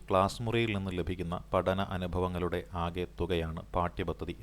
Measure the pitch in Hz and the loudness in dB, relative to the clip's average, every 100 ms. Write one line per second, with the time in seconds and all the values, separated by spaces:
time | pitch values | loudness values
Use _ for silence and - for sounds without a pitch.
0 | - 95 98 - 113 117 117 101 95 90 | 2 4 4 2 0 2 2 0 -2 -2
1 | 80 90 85 87 - 95 90 95 98 95 | -2 -2 -2 -4 0 2 4 2 0 -2
2 | 90 87 90 90 87 87 - 90 85 87 | 0 0 0 0 0 -2 -4 -4 -2 -2
3 | 87 - 87 85 82 82 - 92 87 - | -4 -2 0 0 0 -4 -2 0 0 0
4 | 87 78 82 - | -4 -4 -6 -6